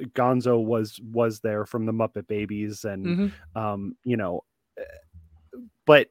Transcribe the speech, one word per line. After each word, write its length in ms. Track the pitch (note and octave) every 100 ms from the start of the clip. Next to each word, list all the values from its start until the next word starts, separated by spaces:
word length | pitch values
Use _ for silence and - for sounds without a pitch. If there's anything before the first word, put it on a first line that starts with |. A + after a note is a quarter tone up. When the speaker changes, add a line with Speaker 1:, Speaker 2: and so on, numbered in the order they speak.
| B2+
Speaker 1:
Gonzo 480 | - B2 B2+ B2 A#2
was, 380 | A2 A#2 G#2+ -
was 400 | A2+ A#2 A#2 G#2+
there 240 | A2 G#2+
from 220 | G#2 A#2+ A2
the 60 |
Muppet 340 | A2+ A2 - F#2+
Babies 580 | G#2+ G#2 G#2 G#2 G#2
and, 220 | G#2+ G2 F#2
Speaker 2:
Mm-hmm. 520 | F2 G3+ - - A2+
Speaker 1:
um, 380 | A2 G2+ G2 -
you 140 | B2 A#2
know, 260 | F#2 F2 - _ _ -
uh, 40 | - - _ - - - _ - A#3+ _ -
but 220 | D3 -